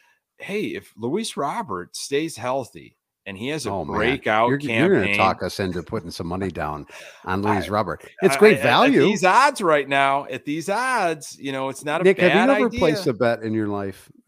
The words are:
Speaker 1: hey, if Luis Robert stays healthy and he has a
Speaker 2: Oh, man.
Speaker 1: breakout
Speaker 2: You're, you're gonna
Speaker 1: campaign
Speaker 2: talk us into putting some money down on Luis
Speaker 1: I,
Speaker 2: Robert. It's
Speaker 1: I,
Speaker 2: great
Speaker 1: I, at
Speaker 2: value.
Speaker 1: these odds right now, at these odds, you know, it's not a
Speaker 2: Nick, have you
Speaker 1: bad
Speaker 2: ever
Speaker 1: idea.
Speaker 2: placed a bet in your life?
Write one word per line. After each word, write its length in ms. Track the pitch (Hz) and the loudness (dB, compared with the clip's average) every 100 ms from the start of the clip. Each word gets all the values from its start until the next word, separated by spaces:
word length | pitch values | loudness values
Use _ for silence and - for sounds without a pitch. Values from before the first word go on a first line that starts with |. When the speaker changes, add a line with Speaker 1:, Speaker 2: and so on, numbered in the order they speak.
| _ _ _ - | _ _ _ -18
Speaker 1:
hey, 300 | - 202 139 | -10 -6 -6
if 260 | 80 - - | -8 -14 -10
Luis 400 | 117 185 226 - | -6 -6 -6 -6
Robert 580 | 143 202 170 90 87 - | -6 -6 -8 -8 -10 -12
stays 400 | - 139 160 - | -4 -4 -4 -6
healthy 600 | 123 135 117 80 60 _ _ _ 98 | -6 -4 -8 -16 -20 _ _ _ -14
and 120 | 95 | -10
he 120 | 123 | -8
has 160 | 156 113 | -6 -6
a 40 | |
Speaker 2:
Oh, 140 | 98 | -6
man. 120 | 76 101 | -4 -2
Speaker 1:
breakout 500 | 113 135 117 107 120 | -2 -2 0 2 2
Speaker 2:
You're, 120 | 139 | 0
you're 280 | 143 113 175 | -2 0 2
gonna 140 | 165 | 2
Speaker 1:
campaign 160 | 98 101 | 2 2
Speaker 2:
talk 260 | 95 85 | 2 0
us 160 | 90 - | -4 -4
into 240 | 95 87 | -4 -4
putting 260 | 82 110 85 | -6 -8 -8
some 160 | - 85 | -10 -8
money 240 | 92 95 | -6 -6
down 360 | 85 76 76 71 - - - - | -4 -6 -8 -12 -18 -20 -14 -6
on 160 | 95 | -2
Luis 240 | 104 101 82 | 0 0 0
Speaker 1:
I, 40 | |
Speaker 2:
Robert. 320 | 104 92 76 - - | -2 -2 -6 -12 -2
It's 140 | - - | 0 6
Speaker 1:
I, 40 | |
Speaker 2:
great 160 | 214 202 | 6 6
Speaker 1:
I, 40 | |
at 40 | |
Speaker 2:
value. 380 | 135 139 262 240 | 4 4 4 4
Speaker 1:
these 240 | 156 208 180 | 4 4 4
odds 360 | 214 294 262 | 6 4 2
right 260 | 180 151 135 | 2 2 2
now, 360 | 139 139 139 135 | 2 2 2 -2
at 180 | 127 147 | -8 -6
these 240 | 151 160 | -6 -4
odds, 680 | 214 262 247 175 156 - - | -4 -2 0 0 -2 -10 -12
you 140 | 139 | -8
know, 160 | 135 135 | -6 -6
it's 160 | 131 | -6
not 160 | 147 156 | -4 2
a 60 | 185 | 4
Speaker 2:
Nick, 120 | 190 | 4
have 100 | 180 | 4
you 20 | |
Speaker 1:
bad 160 | 165 262 | 4 4
Speaker 2:
ever 180 | 277 247 | 2 0
Speaker 1:
idea. 120 | 233 | 2
Speaker 2:
placed 280 | 165 151 147 | 2 2 -2
a 60 | |
bet 300 | 107 120 113 | 0 0 0
in 100 | 110 | -2
your 140 | 110 104 | -2 -2
life? 420 | 101 98 - - _ | -4 -6 -10 -18 _